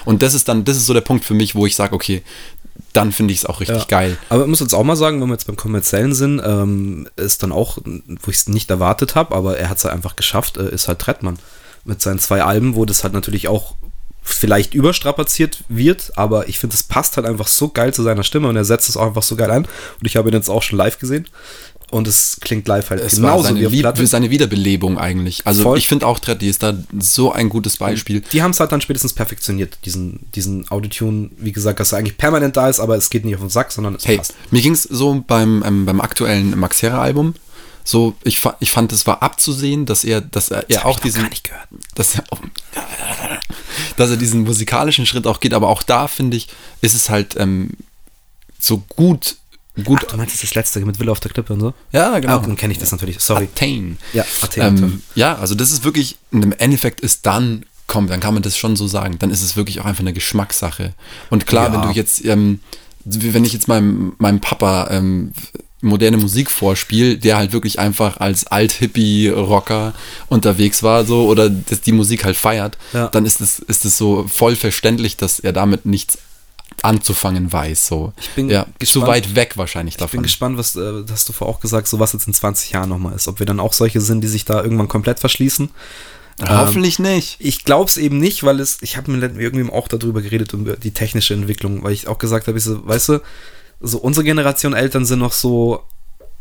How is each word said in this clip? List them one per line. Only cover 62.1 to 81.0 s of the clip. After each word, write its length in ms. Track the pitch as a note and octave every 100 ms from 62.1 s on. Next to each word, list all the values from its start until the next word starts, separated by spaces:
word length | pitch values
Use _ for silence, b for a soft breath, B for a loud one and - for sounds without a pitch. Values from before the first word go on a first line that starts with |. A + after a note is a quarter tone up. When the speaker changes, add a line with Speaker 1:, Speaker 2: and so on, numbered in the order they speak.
| - A2+
Speaker 1:
ähm, 340 | G#2 G#2 G2+ B B B B
wenn 420 | G2+ G#2+ A2+ A2+ A#2
ich 80 |
jetzt 140 | A2 -
meinem, 460 | A2+ G#2 G2+ F#2+ -
meinem 240 | G#2 G2+
Papa, 460 | - - G2 F#2+ -
ähm, 440 | F#2+ F#2+ F#2 - - - - - -
moderne 360 | A2 G#2 A2 A2
Musik 320 | G2+ G#2+ C#3
vorspiel, 680 | - G2 F#2+ - A2 B2 A2
der 180 | G#2+ G#2+
halt 140 | G2
wirklich 260 | A2+ G#2+ -
einfach 400 | G#2 G2+ G#2 -
als 300 | G2 F#2+ -
Alt-Hippie-Rocker 1500 | G#2 A2 - A#2+ A#2 G#2+ G#2 G#2+ G#2+ F#2+ G2+ - A2 A2 G#2+ B B B
unterwegs 520 | A2+ G#2 F#2+ G#2 -
war, 240 | A2 A#2 A2
so, 220 | A#2+ A2
oder 240 | G#2+ G#2+
das, 300 | G2 - G#2+
die 100 | -
Musik 340 | A2+ G#2 A#2 G2
halt 120 | F2+
feiert, 420 | A2 A2 G2+ - B
Speaker 2:
Ja. 160 | B2 A#2
Speaker 1:
dann 140 | A2 G#2+
ist 120 | -
es, 180 | F#2+ -
ist 260 | - - G#2
es 100 | -
so 300 | G#2+ G2 G2
voll 280 | - A#2 A#2
verständlich, 640 | A2 - A2+ A#2 A2 -
dass 200 | F#2+ -
er 160 | F#2+
damit 320 | F2+ G2+ G2 G#2
nichts 320 | G2 - - - - - - - -
anzufangen 720 | A2 G#2+ - G2 G2 F#2 F2+
weiß, 320 | E2+ D2+ D#2 -
so. 280 | D#2+ D#2+ -
Speaker 2:
Ich 100 | -
bin 180 | - C3+
Speaker 1:
Ja, 160 | G2+ - -
Speaker 2:
gespannt, 260 | B2+ C3+ B2
Speaker 1:
zu 20 |
weit 280 | A#2+ G2 G2+
weg 220 | A#2 -
wahrscheinlich 360 | F2+ F2 E2 -
Speaker 2:
ich 40 |
bin 60 | E2+
Speaker 1:
davon. 160 | -
Speaker 2:
gespannt, 340 | E2 - B2+ B2
was, 180 | A2+ F2+
äh, 280 | G2+ G#2